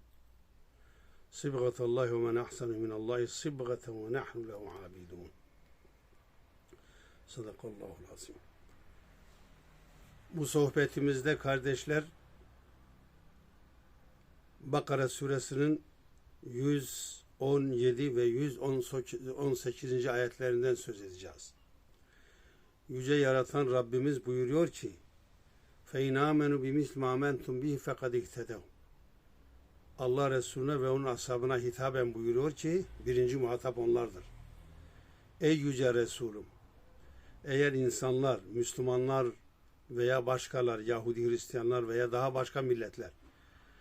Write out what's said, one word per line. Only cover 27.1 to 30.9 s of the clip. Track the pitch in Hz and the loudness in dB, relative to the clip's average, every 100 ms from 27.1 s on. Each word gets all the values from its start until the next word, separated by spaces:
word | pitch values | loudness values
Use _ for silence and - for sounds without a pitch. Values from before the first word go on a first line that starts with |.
| 127 | 2
آمَنْتُمْ | 143 127 - 127 | 2 0 -2 -2
بِهِ | 147 139 | -2 -2
فَقَدْ | - - 127 120 | -4 -4 0 -2
اِهْتَدَوْا." | - 120 117 107 - - - - - - - - - - - - - - | -4 -10 -8 -10 -12 -20 -20 -20 -20 -20 -20 -20 -20 -20 -20 -20 -20 -4
Allah | 127 135 139 | 0 2 4
Resulüne | 131 123 135 135 147 | 2 -2 -4 -2 0
ve | |
onun | 131 | 2